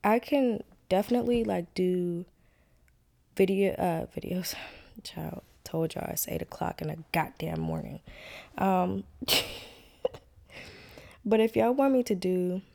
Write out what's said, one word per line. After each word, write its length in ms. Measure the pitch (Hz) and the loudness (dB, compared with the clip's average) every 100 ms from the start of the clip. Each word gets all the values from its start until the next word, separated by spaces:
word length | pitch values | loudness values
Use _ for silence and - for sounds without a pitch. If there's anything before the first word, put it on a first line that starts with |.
I 140 | 208 233 | 4 2
can 440 | - 285 254 214 - - _ | 4 2 4 0 -6 -20 _
definitely, 540 | 185 208 240 233 240 | 2 4 0 4 2
like, 280 | 220 185 175 | 2 -2 -2
do 540 | - 180 180 175 170 185 _ _ _ _ _ _ _ _ _ _ - | 0 2 2 0 -4 -8 _ _ _ _ _ _ _ _ _ _ 2
video, 360 | 190 190 196 | 4 4 2
uh, 340 | - 180 165 - | 2 0 0 -4
videos. 400 | - - 185 175 - - - | -8 -6 -4 -6 -10 -12 -18
<laughs> 240 | - - | -20 -18
Child, 400 | - - 160 - - _ | -14 -10 -8 -10 -16 _
told 300 | - 160 160 | -6 -2 -2
y'all 160 | - - | -4 -6
it's 180 | - - | -6 -4
eight 140 | 170 | -4
o'clock 380 | 165 - - - | -6 -4 -4 -4
in 80 | 156 | -6
the 100 | 160 156 | -8 -4
goddamn 500 | 170 151 - 160 160 | -2 -2 -6 -6 -4
morning. 400 | 160 160 - 156 - - - - - - | -2 -4 -6 -12 -16 -20 -18 -18 -14 -2
Um, 440 | 196 185 180 196 - - - | 2 2 2 -2 -8 -10 0
<laughs> 2000 | - - - - - - _ - - _ - - - - - - - - - | 0 0 -12 -16 -20 -20 _ -8 -8 _ -20 -20 -20 -18 -20 -20 -20 -20 -10
but 160 | 208 220 | 0 4
if 160 | 220 220 | 4 4
y'all 160 | 226 | 2
want 200 | 269 269 | 4 4
me 100 | 262 | 4
to 100 | 247 | 2
do 480 | 190 185 185 180 180 - | 0 0 0 0 -4 -8